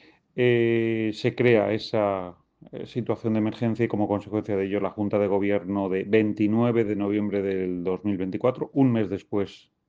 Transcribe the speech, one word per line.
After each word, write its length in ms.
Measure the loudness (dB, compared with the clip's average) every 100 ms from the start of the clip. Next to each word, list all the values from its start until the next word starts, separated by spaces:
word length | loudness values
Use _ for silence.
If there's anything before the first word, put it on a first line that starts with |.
| -20 _ _ 0
Eh, 760 | 2 4 2 2 0 0 -2
se 220 | -2 -4
crea 380 | 2 4 6 4
esa, 640 | -2 -2 0 0 0 -6 -14 _ _ -16
eh, 160 | -14 -10
situación 460 | -8 -4 -4 0
de 80 | 0
emergencia 440 | 0 -2 -2 0
y 40 | 0
como 180 | 0 0
consecuencia 500 | 0 -2 -6 -2 -2
de 100 | 0
ello 120 | -2
la 120 | -2
Junta 280 | -2 -2 2
de 80 | 2
Gobierno 640 | 2 2 0 -2 -2 -2
de 160 | -2
veintinueve 800 | 2 2 2 0 2 2 2 2
de 100 | 0
noviembre 480 | -2 0 0 -2 -2
del 400 | -2 -2 -2 -4
dos 220 | -4 -4
mil 120 | -2 -2
veinticuatro, 540 | -4 -2 -2 -2 -4
un 200 | 2 2
mes 180 | 2 0
después 640 | -4 -4 -4 -4 -8 _ _